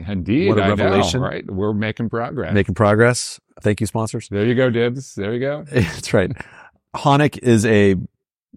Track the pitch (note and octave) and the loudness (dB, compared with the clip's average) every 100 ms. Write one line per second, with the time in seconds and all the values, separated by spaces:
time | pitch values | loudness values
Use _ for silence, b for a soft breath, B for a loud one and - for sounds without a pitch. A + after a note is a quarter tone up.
0 | E2+ G2 E2 C3+ G3 G#2+ G2 G2+ G2 G2 | -8 -6 -2 0 2 2 2 2 2 2
1 | F2+ B2+ F#2 - - F#2+ G#2 G#2 G#2+ A2 | 0 -2 -4 -6 -8 -4 -2 -2 -4 -4
2 | A2+ A#2 A#2+ C#3+ E2+ G2+ F#2+ F#2 G#2 G#2+ | -6 -6 -6 -6 -2 0 0 2 4 6
3 | A#2+ B2 - - _ - G#2+ G2+ G#2+ A2+ | 4 2 -6 -14 _ -4 -2 -2 -2 -4
4 | A2 A#2 - G2+ A2+ A#2+ B2+ A#2 A#2+ C3 | -6 -8 -6 -2 0 2 2 2 -2 -4
5 | C3 - G2 A#2+ C3+ D3 - B2+ E2+ - | -12 -8 -6 -4 -6 -8 -4 -2 -2 -4
6 | - A2+ F2+ - B B B _ _ - | -2 0 0 -4 B B B _ _ -4
7 | C#3+ C#3 D3 - B2 A2+ A2 G#2 G2+ F#2 | 2 4 2 0 2 4 4 4 4 2
8 | - _ _ _ _ | -4 _ _ _ _